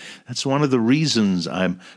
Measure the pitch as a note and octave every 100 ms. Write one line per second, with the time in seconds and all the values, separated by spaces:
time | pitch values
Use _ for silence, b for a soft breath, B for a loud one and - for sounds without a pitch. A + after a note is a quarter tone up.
0 | B B - B2 C#3 C#3 D3 C3 A2+ C#3+
1 | D#3 - G2+ F2+ D#2+ F2+ F#2 F2+ B